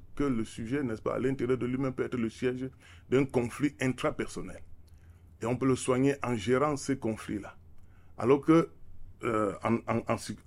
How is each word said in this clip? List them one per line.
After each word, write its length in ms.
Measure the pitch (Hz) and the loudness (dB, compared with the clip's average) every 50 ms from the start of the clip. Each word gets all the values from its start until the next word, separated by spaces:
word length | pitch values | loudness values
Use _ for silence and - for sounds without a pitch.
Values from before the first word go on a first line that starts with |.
| - - - | -12 -8 -4
que 100 | - 143 | -2 0
le 180 | 139 123 110 110 | 0 0 0 -2
sujet, 400 | - - - 117 110 135 147 139 | -4 -6 -8 -6 -4 -2 -2 -2
n'est-ce 180 | 117 110 104 | -2 -4 -4
pas, 140 | - 123 110 | -4 -4 -2
à 40 | 107 | 0
l'intérieur 380 | 120 131 135 - 117 120 131 120 | 0 0 0 0 0 0 0 0
de 80 | 123 | 0
lui-même 280 | 123 127 131 139 131 127 | -2 -2 -2 -2 -2 -2
peut 100 | - 120 | -2 -4
être 140 | 117 - 123 | -2 -2 -2
le 120 | 113 110 | -2 -2
siège 400 | - - 131 127 127 127 131 131 - - - - - - - - | -2 -2 -2 -2 -2 -2 -6 -10 -10 -14 -20 -20 -20 -20 -2 2
d'un 160 | 120 135 143 | 4 4 4
conflit 500 | 135 - 127 117 117 - - 139 151 - - | 4 2 0 0 0 0 0 0 0 0 0
intrapersonnel. 800 | 131 131 127 - - 151 - - 110 - - 92 82 80 76 - - - - - - - - - - - - - - - - - | 0 0 0 0 -2 -2 -2 -2 -4 -6 -6 -8 -10 -10 -12 -14 -16 -16 -18 -18 -18 -20 -20 -20 -20 -20 -20 -20 -20 -20 -12 -6
Et 40 | 113 | -4
on 100 | 117 127 | -2 0
peut 120 | 117 131 135 | 2 2 2
le 100 | 127 127 | 2 2
soigner 380 | - 131 127 127 135 139 135 - | 2 2 2 4 4 4 2 2
en 140 | - 120 123 | 0 -2 -2
gérant 400 | 110 90 117 127 131 147 151 147 | 0 2 2 2 4 4 2 0
ces 220 | 131 - - 139 135 | -2 -2 -2 -2 0
conflits-là. 580 | - 110 110 - - - 110 101 98 - - - - - - - - - - - - - - - | -2 -2 -4 -4 -4 -6 -6 -6 -6 -10 -14 -18 -20 -20 -18 -18 -18 -20 -20 -20 -20 -16 -8 0
Alors 240 | 107 120 143 143 | 2 4 4 4
que, 280 | - 156 160 165 165 - - - - - - - - - - - - | 6 6 6 6 6 2 -2 -12 -16 -14 -12 -12 -12 -12 -10 -6 -2
euh, 300 | 120 113 107 107 98 87 - - | 0 2 2 2 0 0 0 0
en, 120 | 110 117 113 - 117 | 2 2 2 0 0
en, 140 | 113 113 - | -2 -2 0
en 100 | - 113 110 | -2 -2 -2
psy-, 200 | - - 104 - - | -4 -8 -10 -8 -2